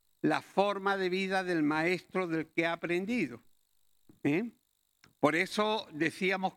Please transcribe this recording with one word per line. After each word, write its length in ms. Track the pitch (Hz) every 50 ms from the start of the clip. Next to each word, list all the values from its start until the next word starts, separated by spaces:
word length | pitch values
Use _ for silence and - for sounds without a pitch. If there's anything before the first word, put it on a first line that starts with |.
| _ _ _ _ -
la 200 | 151 147 139 -
forma 540 | - - 190 196 202 202 196 190 196 196
de 120 | 196 190 180
vida 340 | 180 190 190 185 196 190 185
del 220 | 180 180 160 151
maestro 640 | 147 156 156 160 175 185 165 - - - 185 185 170
del 180 | 160 160 151
que 200 | - - 165 165
ha 60 | 170 170
aprendido, 720 | 165 - 165 175 180 196 196 247 240 175 123 120 - _ - _ _ _ _ _ _ _ _ _ _ _ - - - -
¿eh? 300 | 143 147 180 240 233 - _ _ _ _ _ _ _ _ _ _ - _ -
Por 160 | - 147 151
eso 540 | 165 185 - - 208 214 214 214 220 - -
decíamos 640 | 160 147 165 156 - - 196 185 190 190 190 180 -